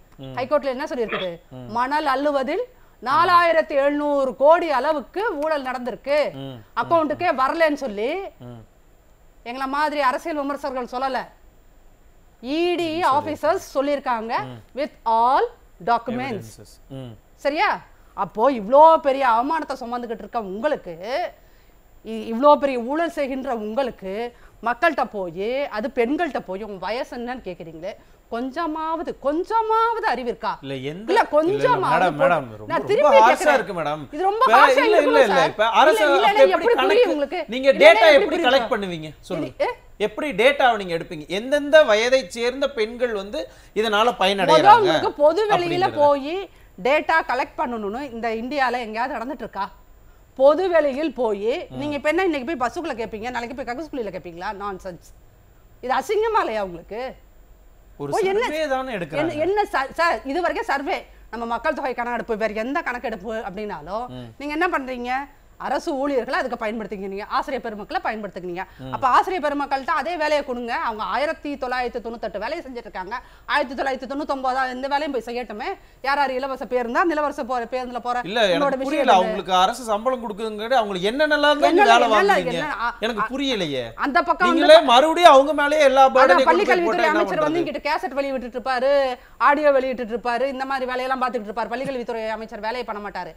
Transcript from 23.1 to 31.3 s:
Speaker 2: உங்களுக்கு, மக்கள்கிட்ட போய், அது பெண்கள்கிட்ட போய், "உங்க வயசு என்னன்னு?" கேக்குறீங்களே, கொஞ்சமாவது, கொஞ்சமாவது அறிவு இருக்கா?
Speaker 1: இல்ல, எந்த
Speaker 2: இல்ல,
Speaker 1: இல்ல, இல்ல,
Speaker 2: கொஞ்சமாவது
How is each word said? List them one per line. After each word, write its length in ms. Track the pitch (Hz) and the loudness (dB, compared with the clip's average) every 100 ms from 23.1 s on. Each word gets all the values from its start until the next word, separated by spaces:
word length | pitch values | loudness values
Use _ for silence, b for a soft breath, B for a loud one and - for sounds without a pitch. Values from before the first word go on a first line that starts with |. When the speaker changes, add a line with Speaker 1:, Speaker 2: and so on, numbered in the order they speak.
| 311 277 269 262 233 | -4 -6 -6 -6 -6
Speaker 2:
உங்களுக்கு, 800 | 214 220 262 - 190 202 240 240 b _ | -4 -4 -4 -6 -10 -8 -10 -12 b _
மக்கள்கிட்ட 400 | 220 240 339 294 240 | -6 -2 0 0 -4
போய், 560 | 208 185 165 208 262 277 | -6 -8 -6 -4 -4 -4
அது 240 | 226 233 247 | -6 -4 -2
பெண்கள்கிட்ட 440 | 233 311 339 240 | -2 -2 -4 -6
போய், 240 | - 185 | -8 -10
"உங்க 220 | 208 196 185 | -10 -10 -8
வயசு 320 | 233 294 254 | -6 -8 -10
என்னன்னு?" 240 | 240 254 | -10 -10
கேக்குறீங்களே, 500 | 185 175 165 160 180 226 b b _ | -12 -14 -16 -14 -14 -14 b b _
கொஞ்சமாவது, 880 | 226 262 262 339 311 320 320 320 - | -8 -6 -6 -6 -6 -6 -6 -6 -6
கொஞ்சமாவது 880 | 269 311 370 453 440 440 453 453 403 | -4 -4 -2 -2 2 2 2 0 -2
அறிவு 200 | 247 247 | -2 -4
இருக்கா? 300 | 208 214 165 | -6 -6 -8
Speaker 1:
இல்ல, 120 | 135 | -8
எந்த 160 | 135 131 | -8 -8
Speaker 2:
இல்ல, 100 | 165 | -8
Speaker 1:
இல்ல, 120 | 226 | 0
இல்ல, 140 | 427 | 0
Speaker 2:
கொஞ்சமாவது 800 | 320 | 2